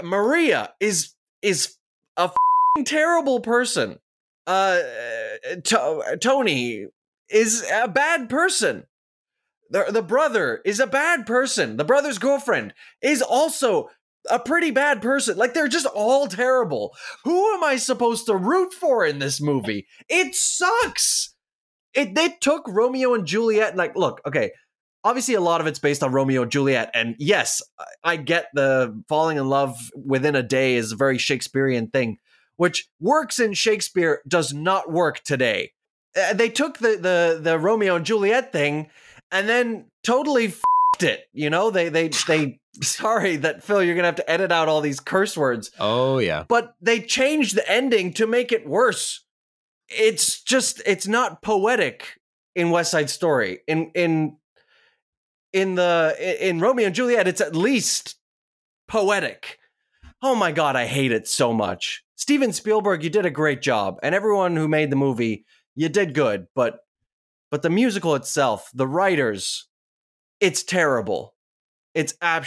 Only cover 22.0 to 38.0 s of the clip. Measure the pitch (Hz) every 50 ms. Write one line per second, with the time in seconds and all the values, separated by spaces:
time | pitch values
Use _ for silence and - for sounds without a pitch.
22 | 285 190 190 302 330 339 339 - - 277 311 320 - 233 180 214 233 254 262 262
23 | 262 247 240 220 180 143 175 220 233 226 214 208 220 202 180 185 175 - - 202
24 | 175 127 - - - 143 131 139 107 95 - _ _ _ _ _ _ _ _ _
25 | - 214 240 262 220 262 233 196 175 170 165 165 156 156 147 - - 143 147 139
26 | 147 131 127 135 135 135 135 131 123 117 139 143 135 139 131 117 110 - - 117
27 | 113 117 113 117 143 160 208 160 117 - - - - - _ - - - - -
28 | - 165 170 156 135 135 165 170 - - - 143 135 135 131 131 127 113 107 110
29 | - - 156 156 160 160 156 143 135 135 135 139 139 131 120 - - - - 139
30 | 131 139 135 131 135 151 143 131 120 101 131 131 135 131 127 120 113 107 110 104
31 | 135 135 131 120 - - 139 113 - - - 135 135 135 127 120 113 110 - 135
32 | 123 113 101 - _ _ _ _ _ _ _ - 175 175 - - - _ _ _
33 | 156 214 285 311 294 - - - 233 214 196 - - 226 214 196 - - - 185
34 | 170 160 147 - - 135 170 170 151 131 143 147 156 185 190 190 - 165 156 170
35 | 175 151 - - - - 147 127 127 117 104 90 - - _ _ _ _ _ _
36 | _ _ - 180 190 180 214 190 233 226 226 - 294 320 - - 226 226 220 185
37 | 170 185 180 170 170 165 165 160 151 165 165 160 160 202 226 220 208 190 180 170